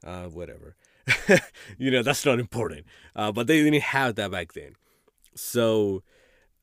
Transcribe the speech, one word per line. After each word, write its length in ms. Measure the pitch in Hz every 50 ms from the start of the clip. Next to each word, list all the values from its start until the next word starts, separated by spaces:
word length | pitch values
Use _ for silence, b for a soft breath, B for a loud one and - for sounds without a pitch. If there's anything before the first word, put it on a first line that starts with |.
| -
uh, 200 | - 90 90 90
whatever. 520 | 87 78 85 87 76 - - - 78 - b b b b b b
<laughs> 340 | 131 - - - - 196 165 B B B B B B 98 B
You 120 | 127 135
know, 120 | 127 123 113
that's 220 | 135 143 - -
not 140 | 147 123 120
important. 480 | 120 - - 120 110 - - 76 - B B B B B B
Uh, 180 | - 107 107 101
but 140 | 117 120
they 160 | 117 160 156 151
didn't 200 | 151 151 143 -
have 320 | - - 139 135 123 104
that 140 | 110 101 95
back 220 | 95 90 85 80 -
then. 220 | 80 73 65 - _ b b b b b b _ _ _ _ _
So, 680 | - - - - 120 117 113 110 110 104 101 95 92 b b b b b b b b b b b _